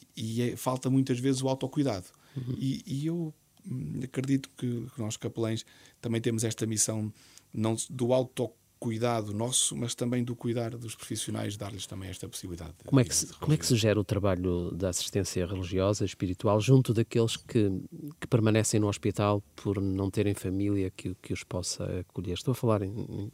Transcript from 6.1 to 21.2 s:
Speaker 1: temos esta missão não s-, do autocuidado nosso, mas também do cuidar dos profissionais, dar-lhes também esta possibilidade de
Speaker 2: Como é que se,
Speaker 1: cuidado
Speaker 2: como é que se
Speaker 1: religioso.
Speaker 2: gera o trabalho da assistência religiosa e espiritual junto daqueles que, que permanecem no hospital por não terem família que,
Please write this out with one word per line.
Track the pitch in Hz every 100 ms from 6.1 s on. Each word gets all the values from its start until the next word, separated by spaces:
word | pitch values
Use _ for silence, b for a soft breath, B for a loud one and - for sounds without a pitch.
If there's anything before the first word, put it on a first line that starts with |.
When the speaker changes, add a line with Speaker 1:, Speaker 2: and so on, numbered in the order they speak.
| 117
Speaker 1:
temos | 113 113
esta | 110 - 110
missão | 110 - 110 107 - B B B
não | - 110
s-, | 113 -
do | 127 117
autocuidado | 127 127 - 117 - _ - 120 110 120 117 104
nosso, | 101 120 127 - 143
mas | 120
também | - 120 123
do | 123
cuidar | 120 123 117 117 117
dos | 117
profissionais, | - - 110 - 110 107 101
dar-lhes | 101 98 -
também | 98 95
esta | 92 90
possibilidade | - 95 87 80 80
de |
Speaker 2:
Como | - 135
é |
que | 120
se, | - -
Speaker 1:
cuidado | -
Speaker 2:
como | -
é | 151
que | -
se |
Speaker 1:
religioso. | 117 107
Speaker 2:
gera | 104
o |
trabalho | 101 98 101 90 92 87 87
da | 82 92
assistência | 87 - 104 90 - 87
religiosa | 95 90 92 95 104
e | 95
espiritual | - 95 92 110 107
junto | 104 131 123
daqueles | 110 113 120 113 -
que, | - 120 101 95 - 160 147 151
que | -
permanecem | 120 107 110 107 110
no | 104
hospital | 98 107 - 104 104 - -
por | - 101
não | 98 95 98
terem | 92 101
família | 101 95 95 101 101 92
que, | - - 92